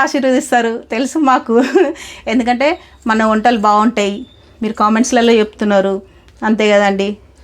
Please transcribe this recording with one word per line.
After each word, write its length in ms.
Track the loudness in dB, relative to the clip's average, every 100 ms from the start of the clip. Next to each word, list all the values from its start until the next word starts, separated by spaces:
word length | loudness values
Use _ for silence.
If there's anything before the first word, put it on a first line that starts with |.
ఆశీర్వదిస్తారు 680 | 0 0 0 0 0 0 0 -6 -8
తెలుసు 260 | -6 -4 -2 0
మాకు. 260 | 0 0 0 2 0 0
<laughs> 400 | -2 -14 -14 -4
ఎందుకంటే 360 | -2 0 0 0 -2 -8 -10 -4
మన 160 | 0 2
వంటలు 280 | 2 2 2 2
బాగుంటాయి, 480 | 2 2 0 -4 -6 -12 _ _ _
మీరు 120 | -8 -2
కామెంట్స్లలో 520 | 0 0 0 2 4 2
చెప్తున్నారు, 520 | 0 -2 0 2 0 -4 -8 -20 _ -8 -4
అంతే 180 | 0 2
కదండి. 360 | 2 2 0 -4 -6 -16 _